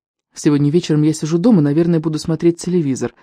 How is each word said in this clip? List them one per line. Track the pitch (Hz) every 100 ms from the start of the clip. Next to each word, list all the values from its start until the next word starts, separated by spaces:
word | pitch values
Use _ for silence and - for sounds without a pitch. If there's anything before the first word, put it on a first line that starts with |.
| _ _ _
Сегодня | - 156 143 143
вечером | 170 - 151
я | 151
сижу | 156 151 170
дома, | 233 190
наверное, | 143 151 170 165
буду | 160 151
смотреть | - 160 170 170
телевизор. | 175 180 139 117 120 _